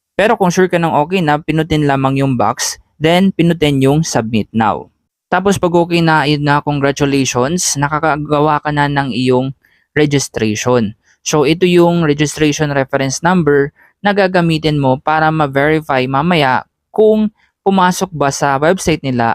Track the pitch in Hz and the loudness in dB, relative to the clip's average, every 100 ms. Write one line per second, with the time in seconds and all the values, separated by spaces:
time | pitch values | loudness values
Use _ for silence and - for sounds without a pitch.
0 | _ - 208 220 180 180 185 175 165 127 | _ -2 0 2 0 2 0 0 0 0
1 | 151 190 151 147 - 160 156 156 147 139 | 0 -2 0 -2 -2 -2 -2 0 0 0
2 | 135 135 139 120 107 - - - _ - | 0 0 0 0 -2 -2 -6 -10 _ -4
3 | 156 180 196 - 170 165 151 139 135 147 | 0 2 2 2 0 2 0 2 2 2
4 | 160 131 113 113 - 110 110 73 - _ | 0 -2 -2 -2 -2 -2 0 -2 -8 _
5 | _ _ - 180 196 190 175 170 170 170 | _ _ -6 -2 0 0 0 0 0 0
6 | 165 156 143 147 147 143 147 147 139 135 | 2 2 0 0 0 0 0 -2 -2 0
7 | 143 139 127 123 127 180 - 143 147 151 | 0 0 0 -2 -2 -2 -4 -2 -2 0
8 | 160 147 147 147 151 147 151 147 143 143 | 0 -2 -2 0 2 0 -2 -2 -2 -2
9 | 139 110 127 127 135 - _ _ _ - | -4 -2 0 0 0 -8 _ _ _ -4
10 | 147 143 - - 110 104 120 123 104 110 | -2 0 -4 -4 -4 -2 0 0 -2 -6
11 | _ _ - 156 139 170 180 175 170 170 | _ _ -4 0 0 0 2 4 4 2
12 | 156 147 147 - 151 147 151 139 135 135 | 0 0 -2 -2 -2 -2 -2 -2 -2 -2
13 | 135 - 170 185 147 143 143 - _ _ | -4 -4 0 2 2 2 0 -4 _ _
14 | 202 202 185 185 165 156 156 151 139 131 | -2 0 0 2 0 0 0 0 0 0
15 | - 156 156 156 143 135 147 156 156 135 | 0 0 2 0 0 0 0 0 0 -2
16 | 127 135 165 175 135 123 - _ _ - | 0 -2 0 2 2 0 -4 _ _ 0
17 | 214 214 214 - _ _ 196 190 180 180 | 2 2 0 -6 _ _ -2 2 2 0
18 | 190 147 143 - 143 135 151 190 - 156 | -4 -2 -4 -2 -2 0 0 0 -2 -4
19 | 139 123 117 | -2 -2 0